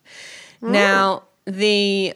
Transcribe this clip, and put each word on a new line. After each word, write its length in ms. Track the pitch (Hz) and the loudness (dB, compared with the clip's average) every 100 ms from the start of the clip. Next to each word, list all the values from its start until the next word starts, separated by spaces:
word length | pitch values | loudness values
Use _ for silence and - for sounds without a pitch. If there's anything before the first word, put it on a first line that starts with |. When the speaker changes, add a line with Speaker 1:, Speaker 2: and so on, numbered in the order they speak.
| _ - - - - _ | _ -20 -20 -20 -20 _
Speaker 1:
Mm. 60 | 226 | -2
Speaker 2:
Now, 520 | 202 202 196 196 190 - _ - | 2 4 4 2 -2 -8 _ -12
the 640 | 190 208 208 202 196 190 | -2 0 2 2 0 -2